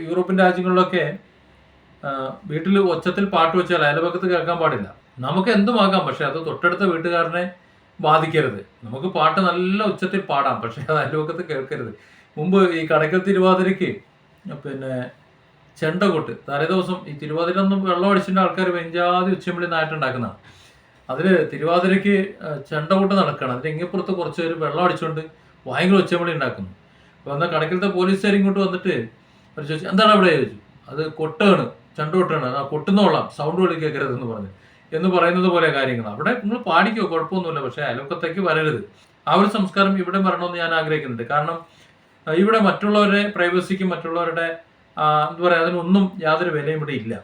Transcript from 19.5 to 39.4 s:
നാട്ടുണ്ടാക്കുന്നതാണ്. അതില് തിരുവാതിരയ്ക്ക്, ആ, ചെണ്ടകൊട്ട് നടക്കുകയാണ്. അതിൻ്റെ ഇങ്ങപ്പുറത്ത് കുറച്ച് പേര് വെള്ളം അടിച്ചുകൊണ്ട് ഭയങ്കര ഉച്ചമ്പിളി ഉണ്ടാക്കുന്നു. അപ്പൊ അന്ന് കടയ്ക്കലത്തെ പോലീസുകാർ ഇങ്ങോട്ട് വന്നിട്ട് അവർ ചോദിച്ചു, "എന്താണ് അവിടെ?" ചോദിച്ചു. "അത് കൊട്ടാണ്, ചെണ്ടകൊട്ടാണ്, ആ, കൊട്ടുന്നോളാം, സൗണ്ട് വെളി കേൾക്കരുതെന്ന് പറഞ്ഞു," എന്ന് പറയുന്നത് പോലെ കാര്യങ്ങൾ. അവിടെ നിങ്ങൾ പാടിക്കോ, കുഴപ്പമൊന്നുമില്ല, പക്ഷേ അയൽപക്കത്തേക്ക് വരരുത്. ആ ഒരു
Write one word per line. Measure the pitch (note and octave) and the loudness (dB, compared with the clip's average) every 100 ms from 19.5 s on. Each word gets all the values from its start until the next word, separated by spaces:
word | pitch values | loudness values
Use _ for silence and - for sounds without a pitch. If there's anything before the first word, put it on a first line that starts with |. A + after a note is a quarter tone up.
| E3+ E3+ | -6 -4
നാട്ടുണ്ടാക്കുന്നതാണ്. | D#3+ D#3 D#3 C3 B2 G2+ - - - - _ _ _ - | -2 -2 -2 -4 -4 -8 -10 -20 -20 -20 _ _ _ -10
അതില് | C3+ F#3 F3 - | -2 4 4 2
തിരുവാതിരയ്ക്ക്, | C#3+ D#3+ F3 F#3+ F#3+ G3+ G3 G3 - | -4 0 2 4 2 2 0 0 -8
ആ, | D#3 D3 - | -10 -10 -6
ചെണ്ടകൊട്ട് | D3+ D#3 G3 G3 | -6 0 2 4
നടക്കുകയാണ്. | G3 D3+ C#3 B2+ | 2 2 -2 -6
അതിൻ്റെ | B2 D#3 | -4 -4
ഇങ്ങപ്പുറത്ത് | D#3 F3 F#3+ F#3 | -6 -4 -4 -4
കുറച്ച് | F3+ D3+ E3+ | -4 -4 -4
പേര് | E3 | -4
വെള്ളം | D#3+ D3 D#3+ | -2 -4 0
അടിച്ചുകൊണ്ട് | F3 D#3 D#3+ D#3 D#3 - _ _ C3 | 0 0 -4 -6 -10 -18 _ _ -6
ഭയങ്കര | C3 F#3 | 0 4
ഉച്ചമ്പിളി | G3 F3+ F3 E3+ | 4 4 0 -2
ഉണ്ടാക്കുന്നു. | D3+ B2+ G#2 F#2 | -2 -4 -4 -12
അപ്പൊ | - _ _ _ _ C#3 | -14 _ _ _ _ -8
അന്ന് | C#3+ | -2
കടയ്ക്കലത്തെ | E3+ D#3 D#3 F3+ G3 | 0 0 0 0 0
പോലീസുകാർ | F3+ F#3 F#3+ G#3 | 2 2 2 2
ഇങ്ങോട്ട് | G3 G3 G3 | 4 2 2
വന്നിട്ട് | F#3+ F3+ F#3 | 0 0 -2
അവർ | C3 A2+ - _ _ _ - | -4 -6 -14 _ _ _ -14
ചോദിച്ചു, | C#3+ D#3 F#3 | -8 -6 0
"എന്താണ് | F#3+ - | 4 6
അവിടെ?" | G3+ F3+ | 8 6
ചോദിച്ചു. | D3 A2+ - _ _ - | 4 0 -6 _ _ -12
"അത് | C#3 D#3 | -6 -6
കൊട്ടാണ്, | D#3 D#3 - G3+ D3+ A#2+ - _ - | -4 -8 2 4 4 2 -10 _ -8
ചെണ്ടകൊട്ടാണ്, | D3+ F#3 E3+ D#3 B2+ C#3 | -2 0 0 0 -2 -4
ആ, | |
കൊട്ടുന്നോളാം, | C#3 D3+ G3 G3+ F#3 C3+ A2 - | -4 -6 2 4 6 4 -2 -6
സൗണ്ട് | D3+ F3+ | -4 2
വെളി | F3 D#3 | 0 0
കേൾക്കരുതെന്ന് | D3+ C#3 C3+ B2 A#2+ | -4 -2 -4 -4 -6
പറഞ്ഞു," | A2 G2 - _ _ - | -8 -10 -14 _ _ -8
എന്ന് | D#3+ F#3 | -2 2
പറയുന്നത് | F3+ E3+ F3+ F#3 | 4 4 4 2
പോലെ | F3 D#3 | 4 2
കാര്യങ്ങൾ. | C#3 B2+ A#2 G#2+ | 2 -2 -2 -6
അവിടെ | A2 F#3+ | -4 -2
നിങ്ങൾ | B3 G3+ B3 | -2 -2 -4
പാടിക്കോ, | F#3 E3 A3 A3 F3+ | 2 2 2 0 -2
കുഴപ്പമൊന്നുമില്ല, | D#3+ D#3 F#3 E3+ D3 | -2 -2 -4 -4 -6
പക്ഷേ | B2+ D3+ | -6 -6
അയൽപക്കത്തേക്ക് | C3+ B2 C#3 E3 E3 F#3 | -6 -6 -6 -6 -4 -2
വരരുത്. | F3 D#3 D#3 A#2 G2+ _ _ _ D3 | 0 0 0 -2 -8 _ _ _ 0
ആ | |
ഒരു | F3+ | 4